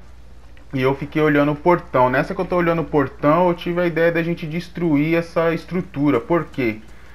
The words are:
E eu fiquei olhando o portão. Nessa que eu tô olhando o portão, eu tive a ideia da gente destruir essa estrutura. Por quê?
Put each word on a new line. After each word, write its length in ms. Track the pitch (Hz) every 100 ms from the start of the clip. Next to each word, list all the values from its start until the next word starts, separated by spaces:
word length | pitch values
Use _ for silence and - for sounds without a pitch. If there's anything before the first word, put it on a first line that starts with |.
| - - - - - - -
E 80 | 135
eu 140 | 131
fiquei 260 | 139 143 156
olhando 320 | 151 147 143
o 20 |
portão. 540 | 147 185 170 - 131 127
Nessa 260 | 135 -
que 60 | 185
eu 60 | 175
tô 100 | 180
olhando 240 | 170 170
o 60 | 147
portão, 640 | 151 123 - 147 165 180
eu 60 |
tive 240 | 175 175 175
a 80 | 175
ideia 240 | 160 165
da 120 | 160
gente 240 | 165 170 160
destruir 720 | 170 - 175 175 143 156 165
essa 360 | 170 175 165
estrutura. 680 | 165 - 180 - 139 147 120
Por 280 | - 170 151
quê? 320 | - 120 110 - - -